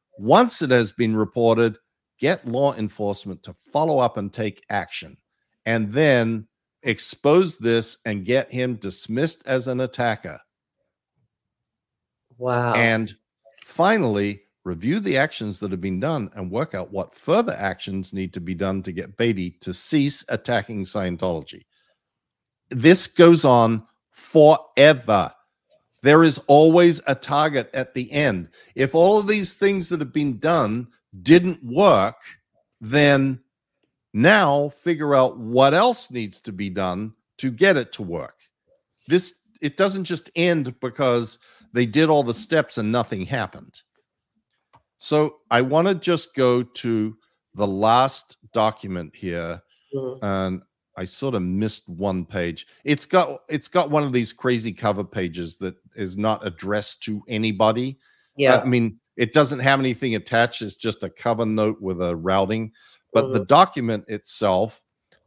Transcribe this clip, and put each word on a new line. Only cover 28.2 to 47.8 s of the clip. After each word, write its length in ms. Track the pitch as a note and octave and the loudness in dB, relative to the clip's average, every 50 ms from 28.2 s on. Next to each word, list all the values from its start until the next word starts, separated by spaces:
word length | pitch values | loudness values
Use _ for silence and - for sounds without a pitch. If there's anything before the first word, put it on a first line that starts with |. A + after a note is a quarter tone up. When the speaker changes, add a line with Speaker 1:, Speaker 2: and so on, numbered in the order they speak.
| D3 B2+ G2 F2+ E2 - _ _ _ _ _ | 0 0 -2 -4 -6 -10 _ _ _ _ _
Speaker 1:
If 180 | A#2+ C3+ C3 - | -2 -2 0 2
all 240 | E3 F3 F#3+ G#3+ G#3+ | 4 4 6 4 4
of 80 | G3 G3+ | 2 0
these 260 | G#3+ G#3 F#3+ - - | -2 -2 -2 -6 -4
things 360 | - G3+ G3 G3 F#3+ E3 - | -2 -2 0 0 -2 -4 -4
that 100 | F3 D3+ | -6 -6
have 140 | D3 B2 - | -6 -6 -4
been 240 | D3+ D3 C#3+ B2 G2+ | -4 -2 -2 -4 -2
done 500 | - D#3 F3 D#3+ A#2+ G2+ A2 A#2+ B2 - _ _ _ _ - F#2+ F2 | -2 0 0 2 0 0 -2 -6 -8 -10 _ _ _ _ -20 -4 4
didn't 400 | C3 E3 F3 F3+ F#3 E3 - - | 6 6 6 6 4 -2 -6 -8
work, 540 | A#2 B2 E3+ G#3 F#3+ C#3 G2+ G2 - - _ - - - - _ _ _ _ _ _ _ _ | -4 0 2 4 6 6 4 2 0 -4 _ -18 -20 -20 -20 _ _ _ _ _ _ _ _
then 580 | A2+ G#2+ C3+ D3 D3 C#3+ C#3+ C3+ C3+ C3+ C3 B2+ _ _ _ _ _ _ _ _ _ _ _ _ _ _ - | -8 -2 0 2 4 4 4 4 2 0 -4 -6 _ _ _ _ _ _ _ _ _ _ _ _ _ _ -2
now 560 | G#2+ B2+ F3+ A3 G#3 F#3 C#3+ C#3+ C#3+ D3 D3 | 2 4 6 6 6 4 2 2 0 0 -4
figure 460 | - _ - E3+ E3 D3 D3+ C#3+ C#3+ | -6 _ -4 -4 -4 -2 0 2 4
out 220 | C3 C3 B2+ - A#2+ | 4 4 2 0 -4
what 360 | A2+ A2 A#2+ B2+ C3+ C#3 D3 | -8 -2 2 4 4 4 4
else 380 | F3+ A3+ B3 A#3 - - - | 4 2 2 0 -2 -6 -10
needs 280 | B2+ A#2+ A2 G2 - - | -10 -8 -8 -10 -12 -14
to 100 | - - | -16 -14
be 180 | G2 F#2 G#2 G2 | -10 -8 -8 -6
done 440 | F2+ G2 F#2+ F#2 F2+ F#2+ G#2+ A2 - _ _ _ _ - | -4 -4 -4 -4 -4 -6 -8 -10 -12 _ _ _ _ -8
to 120 | - C3 | -8 -6
get 260 | A#2+ G#2+ F#3+ G3 F3+ C#3 | -2 2 2 2 4 2
it 140 | A#2 - - | -2 -4 -8
to 100 | - G#2 | -12 -10
work. 320 | F2 F2 D#2 C2 - _ _ _ _ _ _ _ _ _ _ _ _ _ _ _ C3 | -10 -8 -10 -10 -12 _ _ _ _ _ _ _ _ _ _ _ _ _ _ _ -2
This, 260 | D#3+ F#3 F#3 - - _ _ _ _ _ | 0 0 0 -4 -10 _ _ _ _ _
it 160 | D3+ C#3+ - - | -8 -6 -2 0
doesn't 260 | F#3+ G3 F#3+ G3 F3+ | 0 0 -2 -4 -6
just 260 | - E3+ - - - - | -6 -8 -10 -10 -8 -4
end 440 | E3+ E3+ F3 E3+ D#3 C3+ B2 A#2 - | -2 0 0 0 0 -2 -6 -8 -8
because 580 | - B2 A2 - C#3 B2+ A#2+ A#2+ A#2+ - - - _ _ _ _ _ _ - | -10 -8 -4 -2 0 0 0 0 -2 -4 -10 -16 _ _ _ _ _ _ -2
they 120 | A#2+ A#2+ | -2 -2
did 240 | A2+ G#2 D3+ D#3+ D#3 | 0 2 2 2 4
all 140 | D#3 D3 C3 | 4 2 2
the 100 | A#2+ A2 | 0 -4
steps 440 | G#2 A2 - D#3+ D#3 C#3+ - - A#2+ | -6 -6 -2 -2 -2 -2 -2 -4 -6
and 140 | G#2+ G#2+ | -4 -2
nothing 340 | A#2 B2 A2 - A2+ F#2+ F#2 | -2 -2 -2 -4 -6 -10 -8
happened. 560 | E2+ C3+ A#2+ G2+ - - - - - _ - _ _ _ _ _ _ _ _ _ _ _ _ _ _ _ _ _ _ _ _ _ _ _ _ | -6 -6 -6 -6 -6 -10 -16 -20 -20 _ -20 _ _ _ _ _ _ _ _ _ _ _ _ _ _ _ _ _ _ _ _ _ _ _ _
So 400 | - - D3+ D3+ D3+ D3+ - _ _ - | -6 -2 0 0 0 0 -4 _ _ 0
I 100 | A#2+ A#2+ | 0 0
wanna 320 | B2+ C3 D3 D#3+ F3 G3+ F#3+ | 2 2 2 2 2 2 0
just 380 | E3+ - F3 E3+ D#3+ - - _ | -2 -2 -2 -2 -2 -4 -6 _
go 300 | C3+ C3 B2 B2 B2+ B2 | 0 2 2 2 0 -2
to 540 | B2 - - - A#2 A2+ A2 G#2+ A2 A2 - _ _ _ _ _ _ _ | -4 -8 -8 -6 -4 -2 -2 -2 -4 -6 -12 _ _ _ _ _ _ _
the 140 | F#2 G#2 G2 | -4 -4 -4
last 680 | F#2+ G2 | -2 0